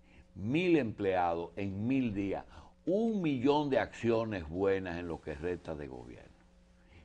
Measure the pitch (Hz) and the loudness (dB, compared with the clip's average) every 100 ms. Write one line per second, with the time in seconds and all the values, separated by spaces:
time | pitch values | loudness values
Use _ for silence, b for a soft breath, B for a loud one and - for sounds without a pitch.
0 | b b b - 98 147 180 160 120 104 | b b b -8 -2 0 4 4 2 0
1 | 101 92 87 85 85 - 98 95 110 135 | 2 2 2 0 -4 -6 -6 -4 0 2
2 | 123 101 98 76 - B B B - 190 | 0 0 -2 -2 -8 B B B -2 0
3 | 226 214 165 135 123 143 147 127 95 - | 2 0 0 2 4 4 4 2 0 -2
4 | 117 113 113 101 76 85 98 98 95 85 | 2 2 2 -4 -4 0 2 2 0 -6
5 | 87 80 - 73 85 87 - 76 71 64 | -6 -6 -8 -6 -4 -4 -6 -10 -8 -12
6 | 60 55 50 - - - - - b b | -14 -18 -20 -20 -20 -20 -20 -20 b b